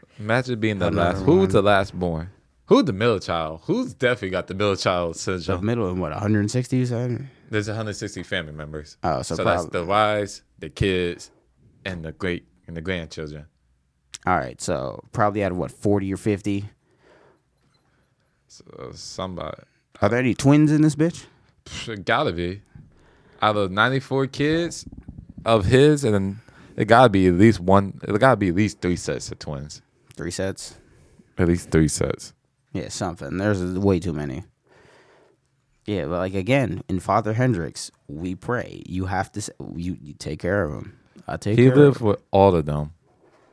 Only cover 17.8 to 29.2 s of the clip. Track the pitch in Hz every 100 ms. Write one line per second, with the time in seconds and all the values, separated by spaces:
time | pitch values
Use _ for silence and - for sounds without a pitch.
17.8 | _ _ _ _ _ _ _ - - -
18.8 | 64 87 - - 95 90 78 - - _
19.8 | _ - 104 117 127 98 135 147 151 151
20.8 | 156 147 160 - - _ _ _ - -
21.8 | - 107 90 117 147 85 87 101 - -
22.8 | - _ _ _ _ _ 107 104 95 95
23.8 | 117 135 - 135 135 - 147 160 170 -
24.8 | - - - - - - - 113 95 131
25.8 | 147 151 139 101 95 101 - - - -
26.8 | 107 113 127 98 92 87 110 95 87 98
27.8 | 98 - - 101 131 113 101 85 104 -
28.8 | 90 87 - 65